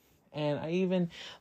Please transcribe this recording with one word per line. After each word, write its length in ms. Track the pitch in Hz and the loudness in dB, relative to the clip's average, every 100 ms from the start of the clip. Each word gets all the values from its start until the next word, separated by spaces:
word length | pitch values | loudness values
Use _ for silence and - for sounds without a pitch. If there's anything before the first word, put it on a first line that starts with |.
| _ _ _ | _ _ _
And 260 | - 147 147 | -4 -2 0
I 100 | 156 | 0
even, 400 | 180 185 185 175 - - - | 2 4 4 2 -2 -14 -2